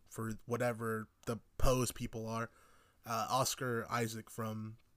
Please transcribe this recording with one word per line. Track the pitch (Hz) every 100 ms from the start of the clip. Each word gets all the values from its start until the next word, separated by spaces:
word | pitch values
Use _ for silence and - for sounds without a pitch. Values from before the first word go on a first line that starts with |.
| -
for | - 113 104 -
whatever | 117 123 113 113 110 107 _ -
the | 113 - -
Poe's | 135 127 123
people | - 120 113 110
are. | 113 117 - - - - _ 117
Uh, | 113 107
Oscar | 131 127 - 127 117 -
Isaac | 117 113 113 -
from | - 110 110 110 110 -